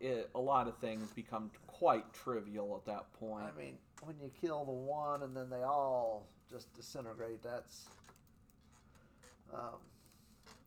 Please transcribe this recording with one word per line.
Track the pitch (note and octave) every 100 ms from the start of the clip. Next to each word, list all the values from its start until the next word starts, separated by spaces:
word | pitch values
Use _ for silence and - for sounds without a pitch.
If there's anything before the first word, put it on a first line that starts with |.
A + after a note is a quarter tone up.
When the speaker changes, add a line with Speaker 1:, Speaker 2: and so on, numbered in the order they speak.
Speaker 1:
it, | C3 B2 -
a | B2
lot | C3 C3 A#2+
of | A2+
things | A#2 A2 G#2+
become | - A2 A2 G#2+ - -
quite | - E3+ A#2 G#2
trivial | - - A#2+ G2+ G#2 G2+ G2
at | G#2
that | G#2 -
point. | - A2 G#2+ G#2
Speaker 2:
I | D3+
mean, | C#3 C3 - -
when | D3+ D#3
you | C#3 -
kill | F3 D3+
the | C#3
one | B2+ C3+ D3+ D3 C#3+
and | C3+ C3
then | B2+
they | B2+
all | B2+ C#3+ C3+ B2+ A#2 G#2+ G#2 - -
just | B2 -
disintegrate, | - - D3 A#2 A2 A2+ A2+
that's, | A#2 A#2+ - - - - - - - - - - - - - - - - - - -
um, | - A#2 - - - - - - - - -